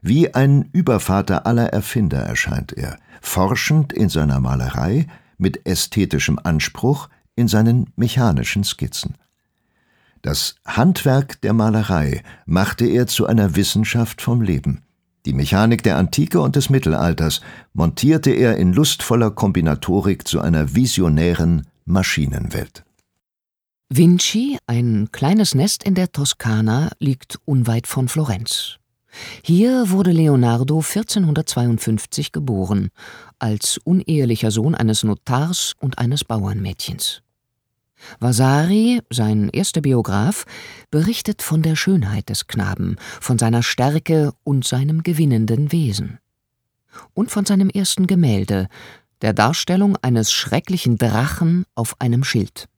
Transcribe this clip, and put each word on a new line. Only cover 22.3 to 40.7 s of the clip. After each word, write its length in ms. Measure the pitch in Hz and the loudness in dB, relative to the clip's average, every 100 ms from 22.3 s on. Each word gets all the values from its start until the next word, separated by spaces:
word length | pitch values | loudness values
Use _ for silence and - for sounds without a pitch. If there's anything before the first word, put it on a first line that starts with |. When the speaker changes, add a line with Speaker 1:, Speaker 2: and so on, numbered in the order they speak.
| 67 55 - - - _ _ _ _ _ _ _ _ _ _ _ | -4 -6 -8 -10 -14 _ _ _ _ _ _ _ _ _ _ _
Speaker 2:
Vinci, 680 | 127 170 180 - 214 262 277 - | 4 6 6 2 -2 -2 -6 -2
ein 440 | 120 120 110 107 | 0 2 0 -2
kleines 420 | - 135 208 202 | -2 0 2 2
Nest 300 | 135 156 - | 2 0 -2
in 100 | - | -2
der 180 | 185 180 | 0 0
Toskana, 800 | - 143 - 113 110 110 117 160 - | -2 -4 -2 -2 0 2 0 -2 -2
liegt 400 | 147 131 - - - | -2 -2 -6 -16 -2
unweit 400 | 135 117 117 - | 0 2 -2 -2
von 220 | - 127 | -4 -2
Florenz. 680 | - 151 95 110 - - - _ _ _ - - - | -2 -4 -4 -4 -6 -8 -14 _ _ _ -20 -18 -16
Hier 460 | - 175 233 254 220 | 0 4 4 2 2
wurde 240 | 190 185 | 2 2
Leonardo 640 | 165 160 135 120 117 127 156 | 4 4 4 4 2 0 -2
vierzehnhundertzweiundfünfzig 1500 | 156 202 220 214 175 151 156 - 120 113 - 110 - - 143 | -2 -4 -4 0 0 0 -2 -2 0 0 0 -4 -4 -8 -6
geboren, 600 | - 139 101 92 101 98 _ - - - _ | -6 -4 -2 0 -2 -2 _ -20 -20 -20 _
als 380 | 117 104 - - | -4 -2 -4 -6
unehelicher 680 | - 180 - 156 131 113 113 | 0 0 0 0 0 0 0
Sohn 220 | 107 123 | 0 0
eines 300 | 170 113 107 | 0 0 0
Notars 720 | 110 101 - 127 156 180 - - | -2 -4 -2 -2 -2 -4 -6 -6
und 180 | 139 - | -6 -4
eines 240 | 120 143 | -2 -2
Bauernmädchens. 1000 | - 110 98 104 95 92 - - - - _ _ _ _ _ _ _ _ - - | -4 -4 -2 -4 -6 -8 -10 -8 -8 -8 _ _ _ _ _ _ _ _ -20 -4
Vasari, 800 | 117 113 131 139 165 202 226 240 - | -2 2 2 2 2 2 2 0 -2
sein 400 | 123 107 107 101 | -2 0 2 0
erster 320 | - 190 - | -2 -2 -2
Biograf, 640 | 143 127 110 98 120 214 - - - | 0 0 0 0 0 -2 -8 -18 -20